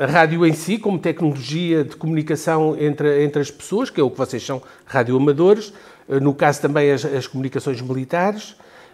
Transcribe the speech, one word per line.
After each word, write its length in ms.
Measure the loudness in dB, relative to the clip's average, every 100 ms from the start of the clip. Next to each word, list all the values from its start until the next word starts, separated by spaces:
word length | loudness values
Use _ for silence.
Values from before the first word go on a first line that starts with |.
a 40 | 0
rádio 400 | 4 4 4 2
em 60 |
si, 260 | 2 -2 -2
como 220 | -2 -2
tecnologia 840 | -2 0 -2 -2 -6 -4 0 0 0
de 100 | -4
comunicação 800 | -4 -2 -2 -2 0 0 0 0
entre, 460 | -2 0 2 2
entre 180 | 2 0
as 80 | -4
pessoas, 400 | -6 -6 -4 -2
que 120 | 0
é 20 |
o 80 | 0
que 60 | 0
vocês 280 | -6 -6 -6
são, 160 | -10 -10 -20
radioamadores, 880 | -4 0 2 2 2 4 4 4 0 -16 -20 -20 -4
eh, 100 | 0
no 140 | 0
caso 280 | 2 0 0
também 300 | 0 2 2
as, 140 | 2 0
as 200 | -4 -6
comunicações 540 | -6 -4 -4 -4 -6
militares, 800 | -4 -6 -4 0 0 -2 -10 -20 -20 -20 -20